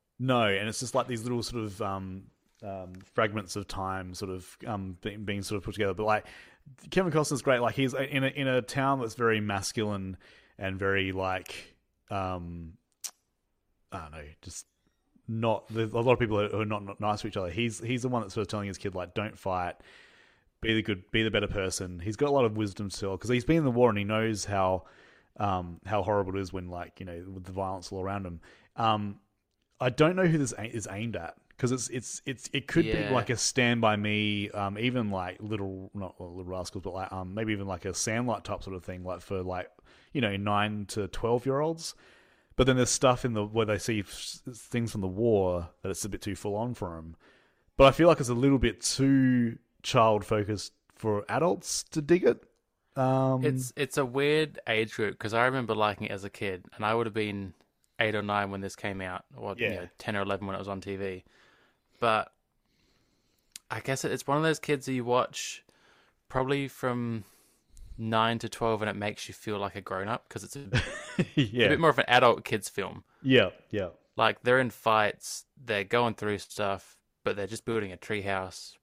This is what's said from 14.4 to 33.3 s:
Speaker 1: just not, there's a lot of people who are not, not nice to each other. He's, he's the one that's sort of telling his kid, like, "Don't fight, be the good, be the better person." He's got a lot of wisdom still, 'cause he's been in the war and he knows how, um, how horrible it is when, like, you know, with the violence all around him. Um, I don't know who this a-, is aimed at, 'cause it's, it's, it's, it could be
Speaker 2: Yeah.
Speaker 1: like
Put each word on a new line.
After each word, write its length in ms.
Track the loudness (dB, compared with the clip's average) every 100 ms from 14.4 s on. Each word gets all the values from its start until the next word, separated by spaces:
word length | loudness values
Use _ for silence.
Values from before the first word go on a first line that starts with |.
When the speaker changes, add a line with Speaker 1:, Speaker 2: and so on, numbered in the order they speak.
Speaker 1:
just 240 | -16 -16 -18 _ _ _ _ _ -8
not, 400 | -2 0 0 -2
there's 240 | -4 -2
a 60 | 2
lot 120 | 4
of 60 | 4
people 300 | 4 2 2
who 120 | 0
are 40 |
not, 200 | -2 -4
not 160 | -6 -4
nice 200 | -2 -2
to 80 | -4
each 80 | -4
other. 140 | -4
He's, 280 | -2 -2 -4
he's 240 | -4 -2
the 60 | 0
one 140 | -2
that's 120 | -2
sort 80 | -4
of 60 | -4
telling 180 | -4 -6
his 100 | -6
kid, 160 | -6
like, 200 | -6 -6
"Don't 240 | -4 -6 -6
fight, 380 | -4 -2 -2 -6 -16 -20 -20 _ _ _ _ _
be 140 | 0
the 80 | 2
good, 280 | 2 -4 0
be 100 | 2
the 80 | 2
better 160 | 2 0
person." 540 | 0 -2 -2 -6 -6
He's 160 | -6 0
got 120 | 2
a 40 |
lot 120 | 4
of 120 | 4 2
wisdom 340 | -2 -2 -8
still, 260 | -6 -6 -6
'cause 140 | 0
he's 140 | 0
been 140 | 4 4
in 60 |
the 60 | 4
war 180 | 4 4
and 80 | 4
he 60 |
knows 400 | 0 0 2 0
how, 400 | -2 0 2 0 -4 -20 -20 -20 _ -4
um, 420 | -2 -2 -4 -12 -4
how 160 | -2
horrible 340 | 2 2 0 -2
it 40 |
is 120 | -4
when, 160 | -6 -8
like, 320 | -10 -12 -12
you 60 | -12
know, 180 | -12 -12
with 120 | -14
the 80 | -10
violence 380 | -6 -4 -6 -8
all 100 | -6
around 240 | -4 -4 -6
him. 140 | -10 -16 -20 _ -2
Um, 440 | 0 2 -2 -8 _ _ _ _ _ _
I 80 | -2
don't 240 | 4 4 6
know 100 | 4
who 100 | 4
this 140 | 2
a-, 120 | -4 -8
is 120 | -8 -8
aimed 260 | -6 -6 -6
at, 200 | -8 -12 _ -4
'cause 160 | 0
it's, 160 | 0 -2
it's, 320 | -6 -8 -10 -10
it's, 240 | -10 -4
it 140 | -4 0
could 180 | 2
be 60 | 2
Speaker 2:
Yeah. 200 | 2 2
Speaker 1:
like 200 | 0 2